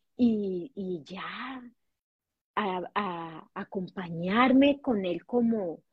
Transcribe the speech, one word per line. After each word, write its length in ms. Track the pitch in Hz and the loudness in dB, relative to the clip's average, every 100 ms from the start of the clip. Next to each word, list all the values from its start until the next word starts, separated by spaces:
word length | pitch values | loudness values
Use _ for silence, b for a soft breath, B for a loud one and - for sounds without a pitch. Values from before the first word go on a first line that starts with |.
| _ - | _ 2
y, 560 | 240 214 196 185 170 | 2 2 -2 -4 -6
y 280 | - 185 175 | -8 -6 -6
ya 580 | 135 185 175 196 254 262 240 _ _ _ _ _ _ _ _ - | -8 -12 -12 -10 -10 -12 -16 _ _ _ _ _ _ _ _ -4
a, 260 | 208 185 175 | -2 -4 -4
a 560 | 196 208 170 165 160 - | -4 -4 -6 -10 -14 -14
acompañarme 1300 | - 202 202 180 - 175 165 180 214 254 262 285 277 | -12 -8 -8 -8 -8 -8 -6 0 4 6 8 6 4
con 240 | - 214 | 0 0
él 200 | 185 170 - | 0 -4 -2
como 540 | 240 233 226 180 151 _ | 0 2 0 -2 -6 _